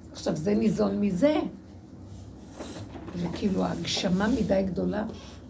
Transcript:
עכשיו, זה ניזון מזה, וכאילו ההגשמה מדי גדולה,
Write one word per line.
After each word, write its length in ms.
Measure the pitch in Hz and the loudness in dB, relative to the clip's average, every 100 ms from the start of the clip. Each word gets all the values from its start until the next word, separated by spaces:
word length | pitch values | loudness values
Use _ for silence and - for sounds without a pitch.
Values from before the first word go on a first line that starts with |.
| - | -14
עכשיו, 240 | - - 160 | -6 -2 0
זה 180 | 165 | 2
ניזון 460 | 208 220 170 202 202 | 4 4 4 2 2
מזה, 400 | 202 175 285 330 330 - - - - - - - - - - - - - - - - 180 | 2 4 4 4 0 -6 -16 -18 -18 -16 -16 -14 -14 -16 -16 -12 -12 -10 -12 -12 -8 -4
וכאילו 480 | 170 170 214 190 | -4 0 0 2
ההגשמה 640 | 180 170 170 - 190 185 214 | 0 0 -2 0 2 4 4
מדי 340 | 247 185 196 190 | 4 4 4 2
גדולה, 400 | 180 180 202 220 - - - | 2 0 0 -2 -6 -12 -16